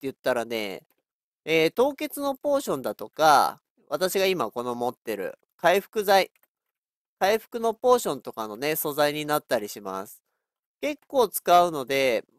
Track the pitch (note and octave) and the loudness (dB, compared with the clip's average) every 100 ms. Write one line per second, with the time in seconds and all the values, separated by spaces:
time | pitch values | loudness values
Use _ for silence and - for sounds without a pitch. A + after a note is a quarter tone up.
0 | C3+ - - A#2+ A#2 A#2 G#2 F#2 _ _ | -10 -6 -2 -2 -2 -4 -6 -10 _ _
1 | _ _ _ _ - D#3+ D#3+ - C4 C#4 | _ _ _ _ -2 0 2 2 0 0
2 | D4+ - C#4+ C4+ D4 C#4 C#4 D3+ A#2 G#2 | -8 -6 -8 -6 -2 -2 -2 -4 -4 -8
3 | A2 - D#3 C#3+ E2+ - _ _ - - | -10 2 6 6 4 -2 _ _ -8 -4
4 | F#3 G3 F#3+ F3+ A2 - B2 A#2+ B2 A#2+ | -2 0 0 0 -4 -4 -6 -4 -4 -6
5 | - G#2 F2+ - _ _ - G3 - A3 | -8 -6 -6 -10 _ _ 2 2 0 -4
6 | G3+ G3 - _ _ _ _ _ _ _ | 2 2 2 _ _ _ _ _ _ _
7 | _ - F#3+ A3 - A#3+ A3+ G#3+ B3+ B3 | _ -4 0 0 -4 -6 -4 -2 2 2
8 | A3 C#3 - - A2 G#2+ C#3+ D#3 D#3+ C#3+ | 0 -6 -8 -10 -10 -6 -4 -4 -4 0
9 | D3 D3+ D3+ D3+ - B2 G#2 - G2+ F#2+ | 0 0 -4 -4 -2 -4 -4 -12 -10 -10
10 | G2+ - _ _ _ _ _ - C#4 D4 | -12 -18 _ _ _ _ _ -10 -8 -8
11 | _ C#4 A3 - - F3 F3 D#3 B2 C#3 | _ 0 0 0 4 6 6 0 -2 0
12 | C3+ A2 - | 2 0 -4